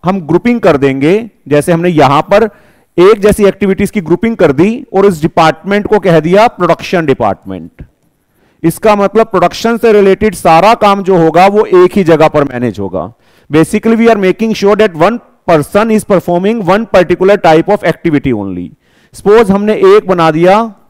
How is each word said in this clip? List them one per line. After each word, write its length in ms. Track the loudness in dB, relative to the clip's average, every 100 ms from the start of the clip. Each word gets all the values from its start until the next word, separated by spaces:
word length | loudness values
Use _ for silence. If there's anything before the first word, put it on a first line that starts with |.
हम 160 | -6 -6
grouping 400 | -2 -2 0 0
कर 160 | 0 2
देंगे, 540 | 0 0 0 -2 -4 _ -2
जैसे 240 | -2 0
हमने 160 | -2 0
यहां 340 | 2 2 2
पर 260 | 2 0 0 _ _ _ _ 0
एक 220 | 2 4
जैसी 240 | 0 2
activities 460 | 0 0 -4 -2 -4
की 100 | -4
grouping 360 | -4 -2 -2 0
कर 160 | 0
दी 340 | 2 0 -2 -6
और 140 | 0 0
इस 160 | 0
department 640 | -4 0 0 -2 -4 -4 -2
को 120 | -2
कह 220 | 2 0
दिया 260 | 2 2 2
production 600 | 0 -2 -2 -2 -4 -2
department। 640 | -2 -2 -4 -10 -14 -14 _ -20 _ _ _ _ _ _ -16
इसका 340 | -16 -4 -2 0
मतलब 300 | -2 -2 -2
production 500 | -2 -2 -2 -4 -2
से 160 | 0
related 420 | 2 2 0 -2
सारा 400 | -2 2 2 2
काम 280 | 2 0 0
जो 140 | 0 0
होगा, 300 | 2 2 2
वो 180 | 2
एक 280 | 2 2 2
ही 100 | 0
जगह 240 | 0 2 2
पर 160 | 0
manage 340 | -4 -4 -6 -6
होगा। 340 | -8 -8 -10 _ _ _ -4
Basically, 440 | 0 0 -2 -2 0
we 140 | 2
are 180 | 2 0
making 320 | -2 -4 -2
sure 120 | 0 0
that 220 | 0 0
one 160 | -2 -2 _ _ -2
person 500 | -2 0 -2 0 -2
is 40 | 0
performing 580 | -2 0 -2 -2 -4 -2
one 180 | -2 0
particular 420 | 0 0 0 0 2
type 320 | 2 2 0
of 100 | -2
activity 540 | -2 -4 -2 -2 -2
only। 340 | -4 -6 -10 -12 _ _ _ _
Suppose 380 | -6 2 2 4
हमने 240 | 0 -2
एक 340 | 2 4 4 2
बना 220 | 0 0
दिया 440 | 2 2 2 -2 -10